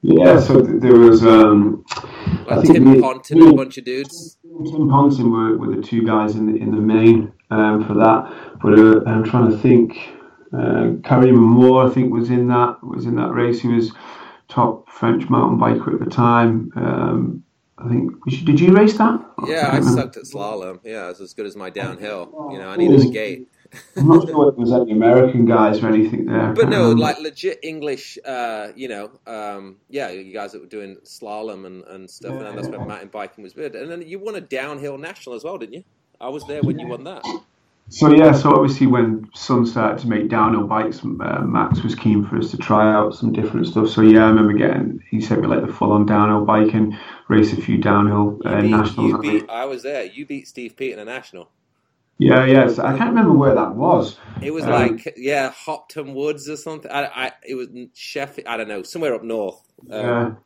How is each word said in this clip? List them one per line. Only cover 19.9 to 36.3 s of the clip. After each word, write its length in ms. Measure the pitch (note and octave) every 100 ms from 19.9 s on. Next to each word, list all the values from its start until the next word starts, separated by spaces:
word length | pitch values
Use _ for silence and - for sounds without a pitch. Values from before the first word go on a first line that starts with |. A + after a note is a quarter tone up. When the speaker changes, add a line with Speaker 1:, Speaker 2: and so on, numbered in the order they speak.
| -
Speaker 2:
sucked 160 | B2+ A2+
at 60 |
slalom. 560 | - G#2 G2+ G#2+ F#2 F2+
Yeah, 180 | A2+ A2
I 60 | F2+
was 120 | F2
as 140 | F#2+
good 120 | - G#2
as 100 | G2+
my 120 | F#2
downhill. 800 | F#2 F#2+ F2+ G#2 G2+ E2 - -
You 60 | -
know, 120 | -
I 40 |
Speaker 1:
It 40 | A2+
Speaker 2:
needed 140 | A2+
a 100 | C#3
Speaker 1:
was 60 | -
Speaker 2:
gate. 380 | G#2+ G#2+ F2+ - _ _
<laughs> 240 | - _ -
Speaker 1:
I'm 100 | C#3+
not 200 | E3 D#3+
sure 220 | D#3 C#3+
if 60 |
there 80 | B2
was 100 | A#2
any 200 | B2 A#2
American 520 | G#2+ A2+ B2+ B2+ B2
guys 380 | A2+ A#2 B2+ G#2+
or 60 | A2
anything 360 | A2 A2 A#2
there. 160 | - A2+
I 120 | A2
Speaker 2:
But 80 | -
Speaker 1:
can't 100 | -
Speaker 2:
no, 120 | -
Speaker 1:
remember. 200 | A#2+ A#2
Speaker 2:
like, 160 | A#2 D3
legit 400 | D#3 - F#3 -
English, 540 | D#3 D#3 D3 C3+ - -
uh, 440 | - B2+ A#2+ A2 G#2 -
you 120 | C3
know, 220 | G#2 G#2+ _ -
um, 500 | A2+ G#2 G2+ G2 F#2+ _
yeah, 180 | C3+ A#2+
you 220 | F#2 F#2+
guys 200 | G2+ G2+
that 80 | G2+
were 60 | -
doing 280 | G#2+ G2 F#2+
slalom 640 | _ - A2 G#2 A2 F#2+ F#2+
and, 160 | F#2
and 240 | - F#2+ F#2
stuff, 300 | - - C3+
and 80 | G#2+
then 80 |
that's 160 | G#2 -
when 100 | G#2
Speaker 1:
Yeah. 60 | G2+
Speaker 2:
mountain 220 | G#2 G2
biking 340 | G#2+ G2 _
was 120 | G2 A2+
weird. 180 | D3
And 160 | A2 C#3+
then 100 | E3+
you 200 | D#3+ F#3+
won 160 | G3+ G3+
a 40 |
downhill 560 | D#3+ C3 C#3 C#3+ C#3+ C#3
national 380 | D#3+ G3+ -
as 100 | A#2+
well, 140 | D3+ F3+
didn't 160 | A2+
you? 100 | C3+ _ _ _ _
I 80 |
was 180 | A#2+